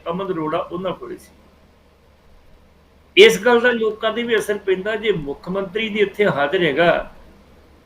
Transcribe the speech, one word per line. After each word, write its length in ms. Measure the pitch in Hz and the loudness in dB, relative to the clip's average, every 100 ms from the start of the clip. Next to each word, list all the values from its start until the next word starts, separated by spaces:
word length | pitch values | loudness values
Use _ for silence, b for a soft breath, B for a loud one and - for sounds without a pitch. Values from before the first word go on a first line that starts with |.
| 175 | -6
ਅਮਨ 240 | 180 190 | -6 -4
ਅਰੋੜਾ, 240 | 165 156 165 | -4 -2 -4
ਉਹਨਾਂ 340 | 196 175 185 | -4 -6 -6
ਕੋਲੇ 260 | - 120 - | -8 -12 -16
ਸੀ। 140 | - - _ _ _ _ _ _ _ _ _ - - - _ _ _ _ _ - | -18 -20 _ _ _ _ _ _ _ _ _ -20 -20 -20 _ _ _ _ _ 8
ਇਸ 280 | 214 180 226 | 8 8 2
ਗੱਲ 140 | 233 | 4
ਦਾ 120 | 247 | 4
ਲੋਕਾਂ 400 | 233 220 208 220 | 2 -2 -2 -4
'ਤੇ 120 | 214 | -4
ਵੀ 120 | 240 214 | -2 -2
ਅਸਰ 220 | - 208 | -2 -4
ਪੈਂਦਾ, 380 | 196 185 196 220 | -2 -2 -2 -4
ਜੇ 160 | 220 | -2
ਮੁੱਖ 380 | 175 139 139 - | -2 -4 -10 -8
ਮੰਤਰੀ 400 | 196 196 208 220 | -6 -6 -4 -4
ਦੀ 100 | 208 | -2
ਇੱਥੇ 260 | 196 - 202 | -2 0 0
ਹਾਜ਼ਰ 380 | 139 143 185 | 0 0 0
ਹੈਗਾ, 480 | 165 135 170 156 - - - - - - - - | 0 2 2 2 -2 -14 -20 -20 -20 -20 -20 -20